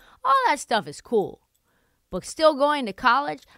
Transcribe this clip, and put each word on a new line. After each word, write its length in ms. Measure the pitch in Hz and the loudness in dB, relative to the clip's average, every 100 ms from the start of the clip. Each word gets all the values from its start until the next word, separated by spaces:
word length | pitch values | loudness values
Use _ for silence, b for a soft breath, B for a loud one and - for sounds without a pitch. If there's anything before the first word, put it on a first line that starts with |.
| B B | B B
All 100 | 523 539 480 | 0 2 2
that 120 | 294 | 0
stuff 300 | - 226 147 | -2 -4 -4
is 120 | - | -12
cool. 400 | - 220 165 - _ _ _ _ _ _ _ | -2 -2 -2 -6 _ _ _ _ _ _ _
But 140 | 185 | -10
still 300 | - - 311 | -10 2 2
going 320 | 269 285 294 226 | 4 0 0 -6
to 80 | |
college, 480 | 190 254 254 294 294 - | -2 0 0 -2 -8 -14